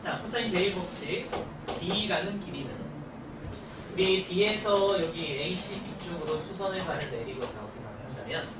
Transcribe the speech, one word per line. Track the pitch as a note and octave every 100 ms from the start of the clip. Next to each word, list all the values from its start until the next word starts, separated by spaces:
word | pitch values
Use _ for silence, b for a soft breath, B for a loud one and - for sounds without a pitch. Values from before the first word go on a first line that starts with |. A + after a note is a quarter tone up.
자, | - -
코사인 | G#3+ A#3+ A#3
제일 | F3+ G3+
법칙, | F3+ F3 - - - - - - - - -
B라는 | F3 G3+ G#3+ - F3 G3+
길이는 | - D#3 C3 - - - - - - - - - - - -
우리 | F3+ F#3+ F#3+ F#3
B에서 | F3+ G#3 G#3+ G#3 G3+ G3 F#3
여기 | E3 E3 D3+ C3+
에이씨 | D3+ F#3 - F#3+
뒤쪽으로 | - - F3 E3+ D#3 D#3
수선의 | - F#3 G3 F#3 F3+
발을 | C#3+ C#3
내리고 | B2 - B2+
있다고 | A#2+ A2+ G#2
생각을 | - A2+ G#2+
한다면 | - - - A#4+ B4 -